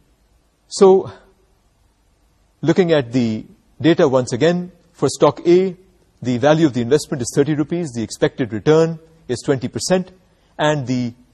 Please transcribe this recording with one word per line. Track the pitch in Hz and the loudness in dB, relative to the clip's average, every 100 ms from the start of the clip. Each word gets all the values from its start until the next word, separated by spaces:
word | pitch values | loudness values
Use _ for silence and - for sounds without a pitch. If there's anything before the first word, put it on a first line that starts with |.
| _ _ _ _ _ _ - | _ _ _ _ _ _ -8
So, | - 196 190 - - _ _ _ _ _ _ _ _ _ _ _ _ _ - | 2 4 4 0 -14 _ _ _ _ _ _ _ _ _ _ _ _ _ -6
looking | 143 165 170 | -2 2 2
at | 151 117 | 2 0
the | 127 113 110 - _ _ - | 0 0 -4 -10 _ _ -2
data | 143 170 156 | 0 4 4
once | 131 123 | 2 -2
again, | 120 156 175 180 _ _ | -2 0 0 -6 _ _
for | - 139 | -4 -4
stock | - 151 - 170 | 2 2 2 2
A, | 180 190 175 _ _ _ - | 2 2 -6 _ _ _ -10
the | 120 120 | -4 0
value | 139 156 160 | 2 2 2
of | |
the | 120 | 0
investment | 117 147 - 127 | 0 0 -2 -8
is | 113 | -4
thirty | 156 143 | -2 -2
rupees, | 147 147 170 160 | -2 -4 -6 -8
the | 117 | -8
expected | 107 - 151 - 113 | -8 -4 -4 -2 -6
return | 107 151 160 165 160 _ _ - | -4 2 2 2 -4 _ _ -10
is | 120 | -6
twenty | - 135 117 | -2 -4 -4
percent, | 117 - 185 180 - _ _ _ - | -6 -2 -2 -2 -14 _ _ _ -4
and | 151 151 123 | -2 -2 -4
the | 127 120 - _ | -4 -4 -10 _